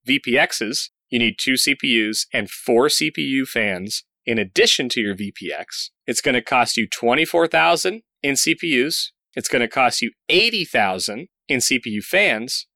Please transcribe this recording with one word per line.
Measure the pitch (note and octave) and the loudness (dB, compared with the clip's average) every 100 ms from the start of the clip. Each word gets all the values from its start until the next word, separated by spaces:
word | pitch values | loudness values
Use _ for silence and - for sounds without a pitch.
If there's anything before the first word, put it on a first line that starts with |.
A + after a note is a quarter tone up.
V | - C#3 | -2 -2
P | - | 2
Xs, | B2 F3 - G#2+ G#2 - _ _ | 2 2 -2 -4 -4 -8 _ _
you | - | 0
need | A2+ G2+ | 0 0
two | - C3 | -2 0
C | - | 0
P | C#3 C#3+ A#2 G#2+ | 0 2 2 2
Us | A2 - | -2 -4
and | B2 G2+ | -4 -6
four | - - A#2 D3 | -8 2 4 4
C | - D#3 | 2 -2
P | - | -4
U | C#3+ C3+ | -2 -2
fans | C3 A#2 G#2 F#2 G2+ - - _ | -2 -2 -2 -2 -6 -8 -10 _
in | - A2+ | -4 -2
addition | F#2+ - A#3 - B2+ | -2 2 2 2 -2
to | B2 | -2
your | G#2 F#2+ | -2 -2
V | G2+ | -6
P | - D#2+ | -8 -10
X, | C#2+ - - - _ - | -10 -10 -10 -12 _ -6
it's | A#2 | -4
gonna | C#3+ B2 | 0 0
cost | - C3 A#2 - | 2 2 2 0
you | G#2+ | -2
twenty-four | - A#2 C3 E3 E3+ E3 | -2 0 2 2 2 2
thousand | D#3+ E3 E3+ F#3 A3 _ _ | 4 4 2 0 -4 _ _
in | C#3 C3+ | -4 0
C | - | 0
P | D#3+ E3+ C3 C#3 | 0 0 2 2
Us, | - - _ _ | 0 -6 _ _
it's | - - | -8 -2
gonna | C3 A#2 | 0 0
cost | - B2 - | 2 2 2
you | A#2 _ - | -4 _ 0
eighty | E3+ A#3 A3+ | 2 2 0
thousand | E3 B2 G2 F#2 A2 G#2+ F3 _ - | -2 0 2 0 -4 -8 -12 _ -4
in | C3+ | -2
C | - C3 | 0 0
P | A#2 | -2
U | G#2 | -6
fans | - F#3 G3+ A2 B2 - - | 0 2 2 0 -4 -8 -8